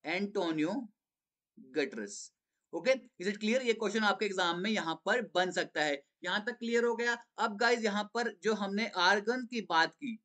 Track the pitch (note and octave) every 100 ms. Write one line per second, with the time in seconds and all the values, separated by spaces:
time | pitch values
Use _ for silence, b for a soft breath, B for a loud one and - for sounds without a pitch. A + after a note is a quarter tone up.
0 | D3 F3+ G3+ G3+ E3+ D#3 D#3 A#3+ A3+ _
1 | _ _ _ _ _ - - C#3+ C#3 A2+
2 | G2+ - - _ _ _ _ E3 F#3+ C4
3 | - - F3+ G#3 G#3+ B3+ B3 A3 G3+ G#3+
4 | G#3+ G3 G#3 F#3 F3 F3 G3+ G#3 E3 D#3+
5 | F#3+ A#3+ G#3 F3 F#3 F3+ D#3 D#3+ D3+ C#3+
6 | _ _ F3 G3+ G#3 A#3 A#3 A#3 A#3 A3
7 | A#3+ A#3 - - A3+ G3+ A#3 A#3+ G#3+ G3+
8 | G#3 A#3 A#3+ - G#3 G#3 G3 G3+ A3+ F#3
9 | F3+ G#3 G#3 B3+ A#3 A#3+ F3 E3 D#3+ _
10 | C#3 A3